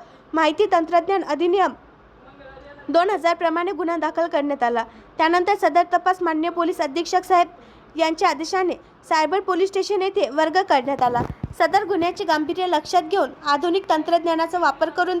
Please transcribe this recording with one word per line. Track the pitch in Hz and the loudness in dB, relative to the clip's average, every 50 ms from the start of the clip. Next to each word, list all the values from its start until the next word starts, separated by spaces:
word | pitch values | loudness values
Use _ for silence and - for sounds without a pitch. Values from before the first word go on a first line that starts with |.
| - - - - - - - | -2 -10 -20 -20 -14 -6 -2
माहिती | 320 320 302 302 320 427 - | 0 2 2 2 2 2 2
तंत्रज्ञान | 381 339 330 330 349 339 330 370 392 381 - | 2 2 2 2 2 2 2 2 0 -2 -2
अधिनियम | - 302 277 339 349 359 392 359 285 - - - - - - - - - - - - - - - - - - - - - - - - | -2 -2 0 0 2 2 2 2 0 -2 -6 -14 -20 -20 -20 -20 -20 -20 -20 -20 -20 -20 -20 -20 -20 -20 -20 -20 -20 -20 -14 -6 -2
दोन | 285 339 359 403 | 0 2 2 2
हजार | 415 302 302 339 339 | 0 0 0 0 0
प्रमाणे | 339 349 330 320 339 349 381 | 0 0 -2 0 -2 -2 -2
गुन्हा | 392 294 359 330 339 330 | -4 -4 -4 -4 -2 -2
दाखल | 302 311 320 330 330 330 | -4 -2 -2 -2 -2 0
करण्यात | 339 294 285 285 277 - 247 | 0 -2 -2 -2 -2 0 0
आला. | 233 240 233 233 - - - - - - - | 0 0 -2 -4 -6 -10 -20 -20 -10 -2 0
त्यानंतर | 311 320 339 359 359 403 415 392 | 2 2 2 2 2 2 0 2
सदर | 392 320 294 349 349 349 359 | 0 2 4 2 2 2 0
तपास | 339 349 370 370 370 | 0 2 0 0 0
माननीय | 359 330 320 311 320 349 | 0 -2 -2 -2 -2 -2
पोलीस | 339 349 339 330 349 - | -2 -2 -2 -2 -2 -2
अधीक्षक | 320 294 262 339 330 - 381 370 359 | -4 -4 -4 -4 -4 -2 -2 -2 0
साहेब | - 370 349 349 - - - - - - - - - - 302 | 2 4 4 2 2 -2 -12 -20 -20 -20 -20 -20 -12 -4 -2
यांच्या | 320 320 320 320 392 349 | -2 -2 0 0 0 0
आदेशाने | 311 269 320 311 392 370 370 339 - - - - - - - - | 0 -2 -4 -4 -2 -2 0 -2 -2 -6 -10 -18 -20 -20 -4 0
सायबर | 330 311 311 294 359 403 | 0 2 2 2 0 -2
पोलीस | 392 370 359 330 392 370 | -2 -2 0 0 0 0
स्टेशन | - 381 370 - 415 370 | 0 -2 -2 -2 -2 -2
येथे | 370 392 381 403 311 220 | -2 -2 0 0 -2 0
वर्ग | 269 311 311 320 311 370 381 381 | 0 0 0 2 2 0 2 2
करण्यात | 320 269 247 277 277 269 254 | 2 2 2 0 -2 0 0
आला. | 247 240 240 240 - - - - - - - | 0 0 0 -2 -4 -6 -10 -10 -10 -2 0
सदर | 349 311 349 415 415 | 0 2 2 2 0
गुन्ह्याचे | 339 403 330 339 359 359 - 392 | 0 0 0 0 -2 -2 -4 -2
गांभीर्य | 330 311 302 302 277 339 370 370 359 | 0 0 0 -2 -2 -4 -4 -2 0
लक्षात | 330 302 302 - - 359 311 | 0 -2 0 0 0 0 0
घेऊन | 320 381 392 285 262 - - - | 2 0 0 0 -2 -4 -6 -2
आधुनिक | 294 285 285 330 349 339 392 392 - | 0 0 0 0 0 0 0 0 0
तंत्रज्ञानाचा | 330 311 302 - 339 339 320 339 330 320 330 330 359 349 | 0 0 0 2 0 2 2 0 0 0 -2 -2 -2 0
वापर | 339 285 277 - 320 320 | 0 0 0 0 -2 -2
करून | - 370 359 359 370 349 | -2 -2 -2 -2 0 0